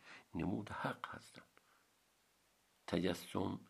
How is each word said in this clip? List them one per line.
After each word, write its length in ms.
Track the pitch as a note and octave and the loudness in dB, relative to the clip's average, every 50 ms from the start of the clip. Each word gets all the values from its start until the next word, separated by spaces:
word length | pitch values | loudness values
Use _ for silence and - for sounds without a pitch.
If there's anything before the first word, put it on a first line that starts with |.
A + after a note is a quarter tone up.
| - - - - - - - | -18 -16 -16 -16 -16 -6 -2
نمود 340 | E2+ D#2+ F2 G#2 A2+ G#2 G2+ | 0 2 2 2 0 -2 -2
حق 460 | G2+ - - C#3 C3+ - - - - | -4 -2 0 0 0 -2 -4 -6 -6
هستند. 460 | - - - - - - - _ - - - - - _ _ _ _ _ _ _ _ _ _ _ _ _ _ _ _ _ _ _ _ _ - | -10 -12 -14 -18 -18 -20 -20 _ -20 -20 -20 -20 -20 _ _ _ _ _ _ _ _ _ _ _ _ _ _ _ _ _ _ _ _ _ 2
تجسم، 720 | - F2 F2 F#2 F2 - - - - F#2+ F#2+ G2 G2 - - - | 2 4 6 4 2 2 -2 -4 0 0 2 2 0 -4 -6 -12